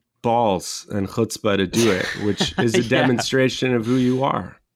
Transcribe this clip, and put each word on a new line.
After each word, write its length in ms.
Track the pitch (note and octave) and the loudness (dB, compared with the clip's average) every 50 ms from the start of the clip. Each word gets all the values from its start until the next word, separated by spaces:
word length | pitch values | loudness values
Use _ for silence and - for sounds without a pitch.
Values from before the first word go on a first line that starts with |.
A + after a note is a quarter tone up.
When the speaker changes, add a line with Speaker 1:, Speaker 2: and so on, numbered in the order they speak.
| _ _ _ _ - | _ _ _ _ 0
Speaker 1:
balls 640 | A#2+ A#2 A#2+ A#2 G#2 F#2+ E2+ - - - - - - | 0 2 2 2 2 0 0 -2 -6 -10 -12 -10 -8
and 160 | G#2 G2+ G2 | -6 -4 -4
chutzpah 500 | F#2 - A#2+ A2 G#2+ - - - G#2+ G2+ | -4 0 -2 -2 -2 -2 -4 -2 0 2
to 100 | G2 F#2+ | 2 0
do 240 | E2+ - A2+ A#2 G#2+ | 0 2 2 2 4
it, 140 | F#2 F2+ - - - - G2+ | 2 0 -2 -4 -6 -4 -2
which 340 | G#2 - - - - - - | -2 -2 -2 -2 -4 -2 -2
Speaker 2:
<laughs> 0 | |
Speaker 1:
is 140 | B2 A#2 A2 | 0 2 2
a 80 | A#2 | 0
Speaker 2:
Yeah. 200 | A#2 A2 B2+ C3 | 0 2 0 2
Speaker 1:
demonstration 720 | D3 C3+ B2 A2 - - C3 C3+ C3 B2+ - - C3 B2+ B2 | 2 2 0 0 -2 -2 0 2 2 2 0 -2 -2 0 0
of 100 | A#2 A2 | 0 0
who 120 | A#2 B2+ | 0 0
you 260 | C3 B2+ B2 B2+ B2+ C3+ | 2 2 2 2 0 0
are. 340 | D3 - - F2+ - - _ _ _ _ | -2 -2 -4 -6 -8 -16 _ _ _ _